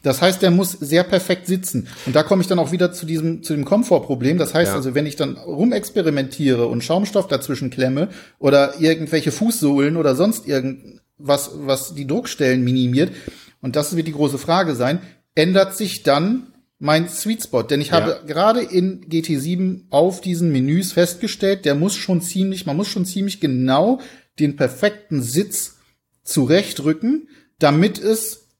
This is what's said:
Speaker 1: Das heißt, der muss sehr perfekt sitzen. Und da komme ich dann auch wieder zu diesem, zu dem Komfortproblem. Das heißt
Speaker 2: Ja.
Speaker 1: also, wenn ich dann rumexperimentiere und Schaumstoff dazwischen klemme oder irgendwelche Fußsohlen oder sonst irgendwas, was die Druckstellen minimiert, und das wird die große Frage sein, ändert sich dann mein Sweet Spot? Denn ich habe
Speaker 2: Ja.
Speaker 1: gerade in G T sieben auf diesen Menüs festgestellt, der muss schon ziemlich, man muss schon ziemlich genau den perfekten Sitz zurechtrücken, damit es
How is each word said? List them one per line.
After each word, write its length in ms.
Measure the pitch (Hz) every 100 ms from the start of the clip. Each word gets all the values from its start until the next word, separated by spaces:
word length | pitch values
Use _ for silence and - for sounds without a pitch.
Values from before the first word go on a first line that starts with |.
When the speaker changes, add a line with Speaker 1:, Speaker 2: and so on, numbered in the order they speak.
Speaker 1:
Das 200 | - -
heißt, 180 | 180 185
der 100 | 185
muss 220 | 175 185
sehr 320 | - 143 165
perfekt 420 | 180 185 - 185 -
sitzen. 400 | 185 185 123 - - -
Und 100 | 135
da 60 |
komme 180 | 156 196
ich 80 | 180
dann 100 | 175
auch 140 | 147
wieder 180 | 175 175
zu 140 | 180
diesem, 380 | 160 160 165 165
zu 100 | -
dem 140 | 151 135
Komfortproblem. 720 | 208 233 165 - 127 127 170
Das 160 | 143
heißt 160 | 156 175
Speaker 2:
Ja. 40 |
Speaker 1:
also, 200 | 143 131
wenn 100 | 135
ich 100 | 151
dann 220 | 147 139 -
rumexperimentiere 1300 | 175 151 233 214 208 214 165 143 135 - 139 120 117
und 160 | 117
Schaumstoff 460 | 120 170 202 202 185
dazwischen 400 | - - 139 147
klemme 400 | - 127 135 185 - - _
oder 420 | 139 143 139 170
irgendwelche 500 | 160 160 151 160 156
Fußsohlen 680 | - 220 - 196 143 139 165
oder 160 | 147 139
sonst 320 | 202 220 -
irgendwas, 1000 | 135 131 131 - - _ _ 143 143 -
was 400 | 151 139 131 -
die 120 | 151 135
Druckstellen 580 | 190 254 - 135 127
minimiert, 480 | 123 127 123 127 180 - - - - _
und 160 | 131 139
das 180 | 147
wird 140 | 170 160
die 40 |
große 260 | 147 147 135
Frage 360 | - 170 175
sein, 260 | 123 123 170 - _ _
ändert 420 | - 165 190 190 -
sich 260 | 202 -
dann 440 | 151 139 185 254 - _ _ _
mein 300 | 147 156 170
Sweet 340 | - 208 220
Spot? 180 | - 123
Denn 200 | 107 143
ich 100 | 147
habe 180 | 165 -
Speaker 2:
Ja. 80 | - 147
Speaker 1:
gerade 360 | 151 202 240
in 400 | 220 185 185 190 -
G 120 | 165
T 160 | 160 143
sieben 480 | 151 180 185 180 -
auf 320 | 143 175 185
diesen 280 | 185 170 170
Menüs 420 | 135 131 165 185
festgestellt, 760 | - 175 - 220 - 196 196 156
der 80 |
muss 200 | 143 185
schon 280 | 190 - 175
ziemlich, 420 | - 185 190 185
man 120 | 185 165
muss 120 | 208
schon 160 | 202
ziemlich 340 | 180 196 196 -
genau 600 | 151 127 131 135 202 262 - - _ -
den 180 | 151 143
perfekten 680 | 127 123 208 208 _ 147
Sitz 540 | 117 139 208 - - _ _ _ _ _
zurechtrücken, 1040 | - - 127 175 202 - 147 156 226 302 - _ _ _
damit 400 | 147 147 202 -
es 480 | 208 220 - - _